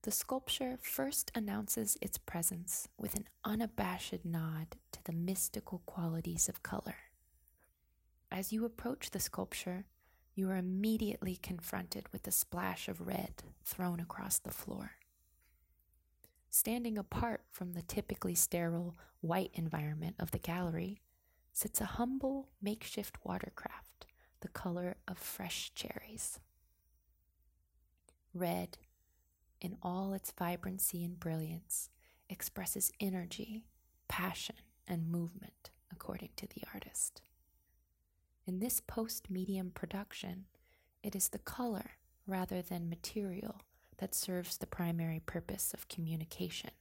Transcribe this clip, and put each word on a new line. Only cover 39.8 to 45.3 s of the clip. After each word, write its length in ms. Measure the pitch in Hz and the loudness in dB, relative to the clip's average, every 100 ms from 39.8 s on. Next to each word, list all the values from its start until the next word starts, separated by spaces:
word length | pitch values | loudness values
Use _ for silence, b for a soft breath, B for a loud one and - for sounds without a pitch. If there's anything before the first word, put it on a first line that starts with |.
| 170 196 208 - 180 185 190 b b b b b | -2 -2 -4 -6 -6 -6 -10 b b b b b
it 100 | 208 | -4
is 140 | 196 - | 2 2
the 120 | - | 2
color, 520 | - - 247 208 - - _ _ - | -4 -2 0 0 -4 -10 _ _ -2
rather 360 | 190 185 185 | 0 2 0
than 260 | 170 175 170 | 0 0 0
material, 720 | 170 - 214 202 180 - - - b b - | -2 -2 -2 -2 -2 -4 -8 -14 b b -4
that 180 | 196 - | 0 0
serves 420 | - 180 175 - | 2 0 0 -2
the 80 | - | -2
primary 540 | - 170 170 165 160 | 2 4 4 2 0
purpose 480 | - | -2